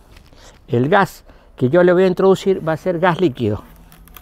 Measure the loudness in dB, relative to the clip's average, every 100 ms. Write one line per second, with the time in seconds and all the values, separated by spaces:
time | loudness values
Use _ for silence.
0 | -20 -20 -20 -20 -20 -20 -6 -2 0 0
1 | 0 -6 -20 -20 _ -4 0 2 4 2
2 | 2 2 2 2 0 -4 -4 -6 -6 -2
3 | -2 0 -2 -2 -4 -4 -10 -20 -20 -20
4 | -20 -20